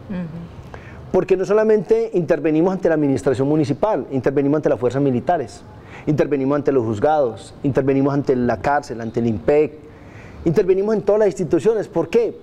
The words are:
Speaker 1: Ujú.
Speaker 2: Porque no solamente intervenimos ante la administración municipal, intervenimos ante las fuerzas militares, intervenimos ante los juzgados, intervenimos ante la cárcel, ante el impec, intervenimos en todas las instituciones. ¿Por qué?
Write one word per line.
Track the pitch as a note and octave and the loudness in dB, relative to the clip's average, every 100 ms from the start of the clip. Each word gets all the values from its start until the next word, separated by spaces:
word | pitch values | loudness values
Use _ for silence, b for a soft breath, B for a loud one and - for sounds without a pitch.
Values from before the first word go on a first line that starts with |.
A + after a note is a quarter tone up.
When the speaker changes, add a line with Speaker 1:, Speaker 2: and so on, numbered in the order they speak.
| - | -10
Speaker 1:
Ujú. | F3+ E3 E3 E3+ - - - - - - | -10 -8 -12 -16 -18 -18 -18 -18 -18 -4
Speaker 2:
Porque | F#3 E3+ F#3+ | -2 0 0
no | |
solamente | F3+ G#3 A3 G#3+ - A3+ A3+ | 2 2 4 2 2 0 0
intervenimos | - D3 D#3 D#3 D#3 F3+ | -2 0 0 2 2 2
ante | F#3 F3+ | 0 0
la | |
administración | D#3 C#3+ B2+ C#3+ B2 C#3 | 2 2 2 0 0 2
municipal, | D#3 C#3 C3+ G#3 E3+ A2 | 2 0 0 0 -2 -2
intervenimos | C3+ D3 C#3 C#3 D3+ | -2 0 0 2 2
ante | D3 | 0
las | C3+ | 0
fuerzas | B2 C3 | 0 0
militares, | C#3 A#2+ A#2 E3+ A#2 - - B B B - | 0 0 0 -2 -2 -12 -20 B B B -2
intervenimos | D3+ D3 C#3+ C3+ | 0 0 0 0
ante | D3 D3 | 0 2
los | C#3 | 2
juzgados, | A2+ G#2 C#3+ D#3 B2 G#2+ - - | 0 0 2 2 0 -2 -16 -6
intervenimos | C#3+ C3 C3+ C#3 C#3 | -2 0 2 2 2
ante | C#3 C3+ B2+ | 0 0 0
la | A#2+ A2+ | 0 0
cárcel, | C#3+ D3 - A#2 | 0 0 -2 -10
ante | A2+ A#2 | -6 -2
el | A#2 | 0
impec, | G#2 - D3 D3+ - B B B B B B | 0 2 2 2 -4 B B B B B B
intervenimos | F3 D#3+ F#3 F#3+ G#3 | 0 2 2 2 2
en | G#3+ | 0
todas | - G#3 | 2 4
las | G#3+ | 2
instituciones. | - D#3 E3+ G#3 A3+ D3+ | 0 0 2 2 0 -2
¿Por | E3+ D#3+ | -4 0
qué? | A#3 G#3 - | 0 0 -6